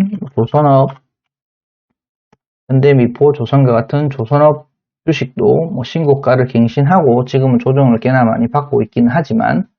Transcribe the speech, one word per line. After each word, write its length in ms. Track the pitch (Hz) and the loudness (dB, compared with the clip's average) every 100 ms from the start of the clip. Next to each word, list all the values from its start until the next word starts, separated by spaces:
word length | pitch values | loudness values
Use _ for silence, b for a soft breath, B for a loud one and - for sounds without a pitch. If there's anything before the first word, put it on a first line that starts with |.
| 196 208 - - | -2 -4 -8 -4
조선업, 540 | 113 147 147 135 139 - _ _ _ _ _ _ _ _ _ _ _ _ _ _ _ _ - | -2 0 2 2 0 -4 _ _ _ _ _ _ _ _ _ _ _ _ _ _ _ _ -2
현대미포, 600 | 135 143 135 120 - 147 | 2 4 4 2 2 0
조선과 380 | 139 117 139 131 | 0 0 2 2
같은 380 | 117 117 143 147 | 0 -2 -4 -4
조선업 560 | 139 110 143 151 147 - _ _ _ - | -6 -2 2 2 0 -8 _ _ _ -6
주식도 640 | - 135 - 208 - 165 | -4 -4 -2 0 0 -2
뭐, 120 | 127 | -8
신고가를 640 | - 165 151 139 120 127 127 | -6 -4 0 0 0 0 0
갱신하고 760 | 117 117 - 139 185 143 120 120 | 0 0 0 2 2 2 0 0
지금은 340 | 135 131 120 | -2 0 0
조정을 400 | 131 135 131 113 | 0 0 2 0
꽤나 260 | 123 131 117 | 0 0 0
많이 240 | 113 117 | 0 -2
받고 320 | 143 139 120 | -4 -4 -4
있긴 260 | 110 - 120 | -4 0 0
하지만 600 | 123 - 113 113 160 - | 0 -2 -2 -2 -2 -6